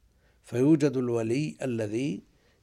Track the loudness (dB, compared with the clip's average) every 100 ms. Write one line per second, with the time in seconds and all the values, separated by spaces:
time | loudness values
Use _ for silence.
0 | _ _ _ _ -6 0 4 4 2 0
1 | 0 0 0 0 -2 -4 -4 -4 -2 -2
2 | -4 -6 -12 _ _ _